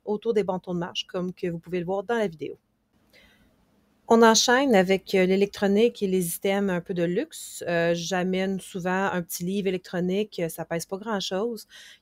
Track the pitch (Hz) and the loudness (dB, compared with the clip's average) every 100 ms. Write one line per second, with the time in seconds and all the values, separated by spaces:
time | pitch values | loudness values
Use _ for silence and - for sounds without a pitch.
0 | - 208 226 214 196 185 - 180 175 - | -6 -4 0 0 0 -2 -4 -4 -4 -6
1 | - 185 180 - 180 170 170 180 170 196 | -6 -6 -6 -4 -6 -6 -6 -6 -4 -4
2 | 196 233 208 156 - - _ _ _ _ | -2 -2 -2 -4 -12 -14 _ _ _ _
3 | _ _ _ _ _ _ _ _ _ _ | _ _ _ _ _ _ _ _ _ _
4 | - 226 226 220 - 247 277 202 185 196 | 4 8 8 6 4 4 6 4 4 0
5 | - 190 185 190 202 - 202 196 233 233 | 2 2 4 4 2 0 2 4 2 0
6 | 196 185 170 - 196 196 202 175 170 180 | -2 0 -2 -2 -2 0 0 -2 -4 -2
7 | 175 185 320 - - - - 170 170 170 | -2 -2 -4 -10 -16 -10 -4 0 0 0
8 | 165 185 185 185 190 190 - 190 175 185 | -2 -2 0 -2 -2 -4 -8 -6 -2 0
9 | 196 180 170 - 175 202 196 180 - 180 | 0 -2 -6 -6 -4 -2 -2 -4 -6 -4
10 | 180 190 214 - 165 165 165 170 - 190 | -2 -2 -4 -4 -6 -6 -6 -6 -6 -10
11 | 226 202 - 190 233 220 - - - - | -6 -4 -4 -4 -4 -6 -12 -20 -20 -18